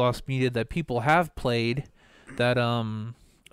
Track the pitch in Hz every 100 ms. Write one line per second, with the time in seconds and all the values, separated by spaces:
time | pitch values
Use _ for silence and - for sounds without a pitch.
0 | 123 117 - 131 127 120 113 170 156 120
1 | 127 165 160 - 131 117 117 135 - _
2 | - - - - 123 123 120 120 110 110
3 | 110 123 - _ -